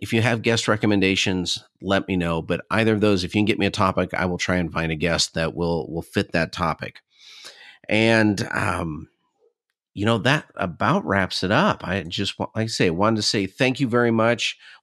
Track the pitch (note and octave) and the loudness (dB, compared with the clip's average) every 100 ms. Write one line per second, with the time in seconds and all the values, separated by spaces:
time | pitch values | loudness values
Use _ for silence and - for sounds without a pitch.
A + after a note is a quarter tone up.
0 | G2+ A2+ A#2 A#2 A2+ A2+ - G#2+ G#2+ G2+ | -2 2 2 2 2 0 2 2 2 4
1 | F#2+ F#2+ G#2 F#2 E2+ - _ - F#2+ G2 | 4 2 0 0 -2 -6 _ -10 0 0
2 | - F#2 E2+ E2 D#2+ E2 - G#2+ A2+ G#2 | 2 0 0 -2 -2 -6 -2 0 2 2
3 | G#2 F#2+ F2 G#2 G#2 G#2 G2 - F#2+ F#2+ | 2 2 0 0 2 2 0 2 0 2
4 | F#2 - F#2 F2 - F2+ E2 E2+ E2 D#2 | -2 -2 -4 -2 -2 0 -2 -4 -4 -2
5 | E2+ D#2+ - F2+ D#2+ A#1 E2+ E2 A#1+ E2 | 0 0 -2 -2 -4 -2 -2 -2 -4 -8
6 | - G#2 - E2+ E2 - E2 - - - | -4 -4 -2 -2 -2 -2 -4 -4 -10 -16
7 | _ _ - - - - - - - G#2+ | _ _ -20 -20 -20 -20 -20 -18 -2 2
8 | A2+ A2+ G#2+ G2 - - G2+ F2+ E2+ D#2 | 4 6 4 2 -2 -2 -2 -2 -6 -8
9 | - _ _ _ _ _ _ _ _ - | -14 _ _ _ _ _ _ _ _ -4
10 | G#2 A#2 A#2+ D3+ - - F#2+ - G#2+ F#3+ | 0 0 2 0 -4 -6 -6 -2 0 0
11 | - G2 F2+ - F#2 B2 G3+ - D#2 F#2+ | 0 0 0 -2 0 2 2 -2 -4 -6
12 | D#2+ G2+ G2+ - A2+ A2+ A2 - G2+ E2 | -6 -6 -6 -6 -6 -4 -4 0 0 2
13 | G#2+ A2 - A2+ F#2+ - C3 B2+ B2+ A#2+ | 2 2 0 -2 -4 0 -2 0 0 2
14 | A#2+ A2+ A2+ A#2 - - - - | 2 4 2 2 -4 -8 -18 -12